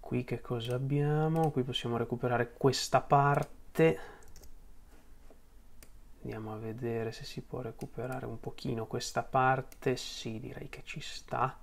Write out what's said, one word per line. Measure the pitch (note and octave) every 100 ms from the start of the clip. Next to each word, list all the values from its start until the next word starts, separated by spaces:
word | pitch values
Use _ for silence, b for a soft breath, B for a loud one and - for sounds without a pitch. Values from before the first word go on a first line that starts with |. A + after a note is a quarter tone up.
Qui | - B2
che | B2 A#2+
cosa | - A#2+ A#2
abbiamo? | B2 C3+ C#3+ D3 D3+ D#3 D#3+ D#3+
Qui | C#3
possiamo | B2+ B2 A#2+ A#2
recuperare | A#2 A#2+ B2+ A#2+ A#2
questa | - C#3 B2+ - C3
parte. | - C#3+ C#3+ C#3+ - - - - D#3+ D#3+ B B B - - - - - - - - - - - - - - - - - - -
Andiamo | B2 A2 G#2+
a | G#2+
vedere | A2+ A#2+ B2 A#2 A2
se | -
si | C#3+ -
può | - B2
recuperare | B2 - C3 - B2 C3
un | C3 A2+
pochino | - - - A#2 A2+
questa | - - -
parte. | - C3 C3 C3 B2+ - - B2+
Sì, | - - - A2
direi | B2+ - -
che | -
ci | - -
sta. | - - - B2 B2+ -